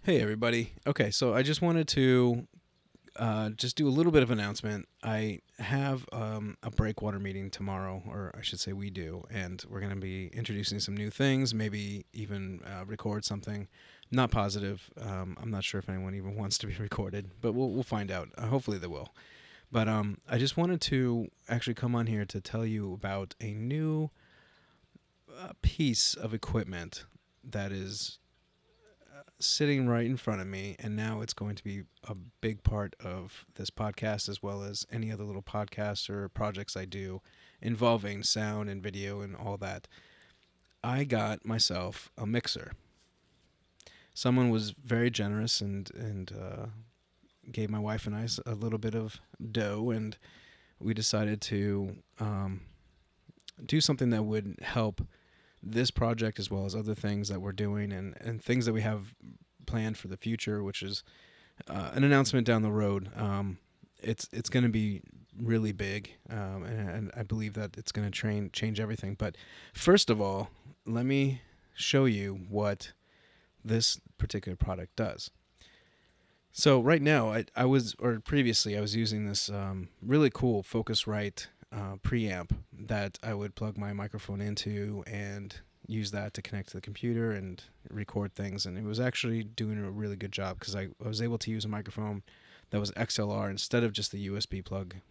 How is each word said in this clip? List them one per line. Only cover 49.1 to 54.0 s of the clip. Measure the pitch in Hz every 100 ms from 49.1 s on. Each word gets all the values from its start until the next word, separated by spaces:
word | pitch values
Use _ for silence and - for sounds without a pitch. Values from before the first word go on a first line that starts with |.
| - _ - 113
dough, | 110 104 104 120
and | 110 107 - - - - - _ _
we | 101
decided | 110 110 107 107 104
to, | - 101 101 101 98 - _ -
um, | 107 101 98 95 - - _ _ _ _ - - - -
do | - 156
something | 151 139